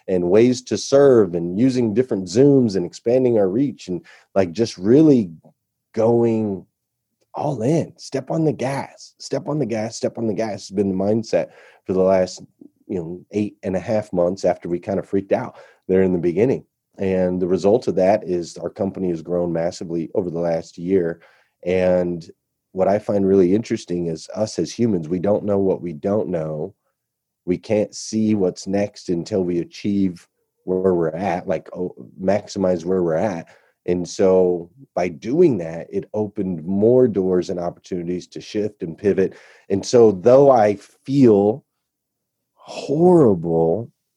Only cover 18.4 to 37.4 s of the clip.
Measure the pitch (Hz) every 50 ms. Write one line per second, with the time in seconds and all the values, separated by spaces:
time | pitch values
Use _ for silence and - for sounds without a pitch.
18.4 | 85 80 - 87 82 85 - - 101 98 95 92 95 90 85 80 78 85 87 87
19.4 | 87 87 82 82 82 87 - - 101 82 85 85 78 - - 110 92 87 78 82
20.4 | 85 85 82 80 - - - - 85 90 95 92 85 82 85 - _ _ _ _
21.4 | _ _ _ _ - 87 92 92 90 90 90 90 90 87 87 85 82 - - _
22.4 | _ _ _ _ _ _ - 92 92 95 101 110 - - 107 101 98 95 98 98
23.4 | 92 87 98 110 117 - 113 110 - - 87 87 85 82 80 78 - - - 98
24.4 | 107 110 - - 82 76 - - 117 117 101 90 80 76 90 90 85 101 104 98
25.4 | 87 104 101 98 98 95 87 - - 87 80 73 - 98 101 110 - - 90 82
26.4 | 78 78 78 76 80 98 - _ _ _ _ _ _ _ _ _ _ _ _ _
27.4 | _ 87 90 - - - 107 107 101 - - - - - - 110 110 107 107 104
28.4 | 92 90 87 - - 98 95 101 101 101 - - - - 87 85 82 - 107 95
29.4 | 92 87 90 85 82 82 - - - 107 101 98 98 92 85 87 - _ _ _
30.4 | _ _ _ _ _ 85 92 92 92 95 90 85 82 78 78 82 98 95 85 90
31.4 | 87 95 82 76 - - - 85 90 87 - - 64 55 - 76 92 95 98 104
32.4 | - - - 101 95 92 90 85 80 87 95 92 87 85 78 80 101 107 90 82
33.4 | - - - _ _ _ _ _ _ - 90 90 85 - - - 101 92 95 92
34.4 | 92 90 90 85 85 87 _ _ 139 - _ - 135 - 82 67 - 110 135 165
35.4 | 185 160 120 92 82 80 82 82 - - - 98 - - - 107 107 104 - 107
36.4 | 95 92 92 80 76 90 95 98 107 113 123 127 127 120 95 101 92 92 90 90